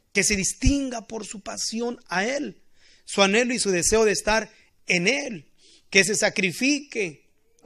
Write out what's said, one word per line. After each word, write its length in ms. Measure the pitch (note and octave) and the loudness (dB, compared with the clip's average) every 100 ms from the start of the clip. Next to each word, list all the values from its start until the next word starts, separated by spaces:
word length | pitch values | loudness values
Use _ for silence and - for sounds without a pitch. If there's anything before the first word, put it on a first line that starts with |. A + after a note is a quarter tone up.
| _ | _
que 100 | - | 0
se 120 | F#3 G#3 | 0 0
distinga 680 | F#3 - C4 C#4+ C4+ A#3+ G#3 | -2 0 2 2 0 -8 -10
por 200 | A3+ G3+ | -12 -12
su 160 | G#3 | -14
pasión 580 | - G#3 - A3 A#3 A#3+ - | -12 -10 -8 -6 -6 -8 -6
a 160 | F3 | -4
Él, 380 | G#3 C#4 C4 - _ _ _ _ | -2 -4 -6 -12 _ _ _ _
su 180 | - - | -4 2
anhelo 300 | G3 G#3 B3 | 4 4 2
y 60 | B3 | 0
su 120 | G3 | 0
deseo 360 | F3+ D#3+ A3 A3 | 0 2 4 4
de 60 | |
estar 380 | F#3+ - A3 G3 _ _ _ - | 2 0 0 -2 _ _ _ -2
en 200 | F3+ F3+ | 0 2
Él, 400 | C#4 C#4 G3 - _ _ _ _ | 0 -4 -12 -16 _ _ _ _
que 140 | G3 | 2
se 100 | F#3 | 4
sacrifique 1120 | G#3 G#3 - F#3+ D#3 C4 D4 C#4+ A#3 F#3 C#3 _ _ _ _ | 2 0 0 -2 0 -2 -2 -4 -8 -8 -10 _ _ _ _